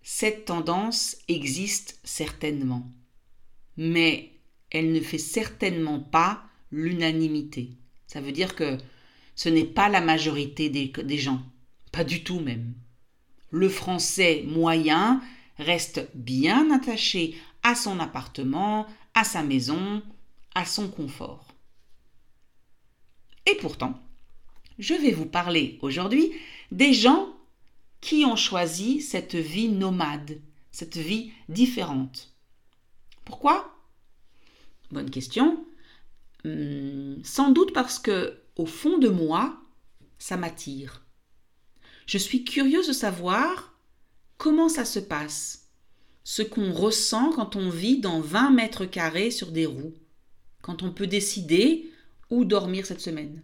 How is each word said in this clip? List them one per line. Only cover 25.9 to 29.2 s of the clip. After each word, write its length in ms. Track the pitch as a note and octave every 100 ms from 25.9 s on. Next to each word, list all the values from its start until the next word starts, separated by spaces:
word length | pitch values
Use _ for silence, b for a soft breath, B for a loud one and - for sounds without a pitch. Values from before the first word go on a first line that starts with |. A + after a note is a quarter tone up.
| C#3+ F#3+ C4 F#4 B B B B
des 220 | F#3 C#4+
gens 420 | A#3 A#3+ E4+ G4 - - _ - - - -
qui 240 | - D4+ C4+
ont 100 | A3
choisi 640 | - F#3 E3+ E3 G#3+ D4
cette 360 | - F#3